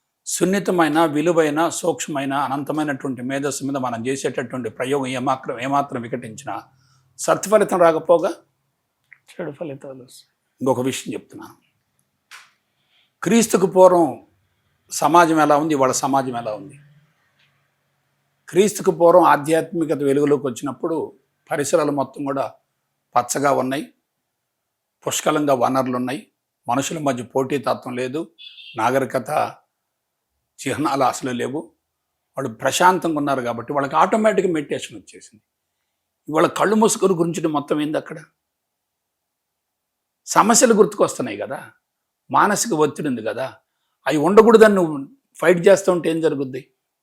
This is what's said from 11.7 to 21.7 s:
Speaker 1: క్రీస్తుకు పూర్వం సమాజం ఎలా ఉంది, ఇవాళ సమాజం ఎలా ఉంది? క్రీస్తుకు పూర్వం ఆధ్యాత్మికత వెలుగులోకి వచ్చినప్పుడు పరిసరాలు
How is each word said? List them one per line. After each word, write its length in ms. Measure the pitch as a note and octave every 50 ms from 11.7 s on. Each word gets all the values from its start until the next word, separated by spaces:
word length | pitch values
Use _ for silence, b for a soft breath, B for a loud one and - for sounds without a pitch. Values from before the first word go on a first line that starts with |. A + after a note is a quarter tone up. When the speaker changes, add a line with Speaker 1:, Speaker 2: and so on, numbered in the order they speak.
| _ _ _ _ _ _ _ _ _ _ _ _ - - - _ _ _ _ _ _ _ _ _ _ _ _ _ _ _ -
Speaker 1:
క్రీస్తుకు 440 | E3+ A3 A#3 G#3+ - - F#3 F#3+
పూర్వం 600 | F3 E3 F#3 F#3 F3+ F3+ F3 D#3+ C3+ A#2 A2 - _ _ _ _ _ _ _ _ _ _ _ _ _
సమాజం 480 | - - D#3 D3 D#3+ F3 F3 D#3+ D#3+ D#3
ఎలా 180 | D3+ D3 D3
ఉంది, 160 | D3 D#3 D#3+ D3+
ఇవాళ 180 | C3+ C3 C3
సమాజం 460 | A#2+ - D3 C3 C#3 C3+ B2+ C3 A#2+
ఎలా 160 | A#2 A#2 A2 G#2+
ఉంది? 260 | G2+ G2 G2 - - _ _ _ _ _ _ _ _ _ _ _ _ _ _ _ _ _ _ _ _ _ _ _ _ _ _ _ _ _ _ _ _ _ -
క్రీస్తుకు 420 | D#3 F3+ G#3+ G3 - - E3+ F#3+
పూర్వం 320 | E3+ D#3 E3+ E3+ E3+ F3+ D#3+
ఆధ్యాత్మికత 720 | C#3+ D3 D3 C#3+ D#3 D#3+ D#3+ D#3+ - - E3+ D#3 D3 D#3
వెలుగులోకి 500 | C#3 C#3+ C#3 C3+ C#3+ D3+ C#3+ D3 B2+ C#3
వచ్చినప్పుడు 720 | C3 A#2 - C#3+ C3+ B2 - - D#3+ E3 D3 G2+ - - _ _ _ _ _ _ -
పరిసరాలు 400 | D3+ C#3+ C#3 -